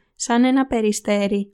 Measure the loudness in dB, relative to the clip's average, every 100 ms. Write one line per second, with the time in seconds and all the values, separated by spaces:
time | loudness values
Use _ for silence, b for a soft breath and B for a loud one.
0 | b -10 -2 2 2 2 0 0 -2 -2
1 | -2 -2 0 -2 -6